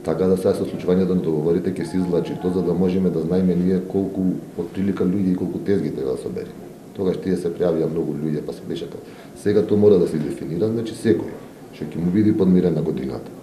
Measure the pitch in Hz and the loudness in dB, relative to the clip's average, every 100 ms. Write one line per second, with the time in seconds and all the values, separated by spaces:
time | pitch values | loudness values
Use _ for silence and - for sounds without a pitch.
0 | - 80 92 92 98 95 87 82 80 92 | -2 0 2 4 2 0 -2 -4 0 2
1 | 92 90 78 78 78 85 90 87 80 92 | 4 2 0 0 2 2 0 -4 -2 -2
2 | 90 85 80 78 92 92 85 85 92 92 | 0 0 -2 -4 -2 0 0 2 2 2
3 | 92 80 80 92 92 87 90 92 - 98 | 0 0 0 2 2 2 2 0 0 -2
4 | 95 98 92 78 - - 85 - 98 92 | -2 0 -2 -2 -6 -8 -8 -2 -2 0
5 | 92 98 92 87 92 92 85 98 78 65 | 0 2 0 0 -2 -4 0 0 0 -4
6 | 65 64 - - - - - - - - | -4 -4 -6 -8 -10 -14 -18 -18 -16 -4
7 | 95 82 95 87 85 - 90 80 78 82 | -2 -2 0 0 -2 0 2 2 0 0
8 | 76 71 78 76 - - - - - - | -2 -2 -2 -2 -6 -10 -8 -8 -8 -10
9 | - - - - 101 104 95 104 104 95 | -14 -18 -18 -4 2 2 4 6 8 8
10 | 85 78 73 - 69 82 110 117 113 - | 4 0 -2 -4 -6 -2 0 0 -4 -2
11 | 113 90 - - - - - - 78 80 | 2 2 0 -10 -16 -18 -20 -12 -8 -2
12 | 87 98 107 92 92 90 87 78 78 76 | 0 2 2 4 4 6 4 2 -2 -2
13 | 65 60 - - | -6 -8 -12 -18